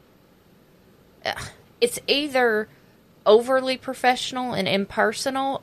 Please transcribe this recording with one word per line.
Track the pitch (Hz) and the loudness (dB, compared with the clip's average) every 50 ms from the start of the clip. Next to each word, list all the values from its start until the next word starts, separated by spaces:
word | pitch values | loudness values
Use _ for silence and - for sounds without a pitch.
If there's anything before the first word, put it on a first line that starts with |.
| _ _ _ _ _ _ _ _ _ _ _ _ _ _ _ _ _ _ _ _ _ _ _ _ - | _ _ _ _ _ _ _ _ _ _ _ _ _ _ _ _ _ _ _ _ _ _ _ _ -8
uh, | - - - - - - - - - _ _ | -8 -6 -6 -10 -14 -16 -20 -20 -20 _ _
it's | 240 240 - - - - | -2 -2 -2 -4 -4 -2
either | 262 277 294 294 254 254 247 233 214 214 214 - - - _ - _ _ _ _ _ _ - | -2 -2 -2 -2 0 0 2 2 2 0 -2 -6 -10 -20 _ -20 _ _ _ _ _ _ 4
overly | 143 - 233 240 254 262 262 262 262 262 247 | 6 6 6 6 4 0 0 0 0 -4 -4
professional | - 269 254 - - 247 254 247 - - 254 254 254 247 214 | -6 -8 -6 0 2 2 2 2 -2 -6 -6 -6 -4 -4 -2
and | 196 190 - | -2 -2 0
impersonal, | 180 196 202 - - 220 202 214 - - - 269 262 269 269 269 269 - | 0 -2 -2 -2 0 0 0 0 0 -2 -4 -4 -2 -2 -2 -2 -4 -4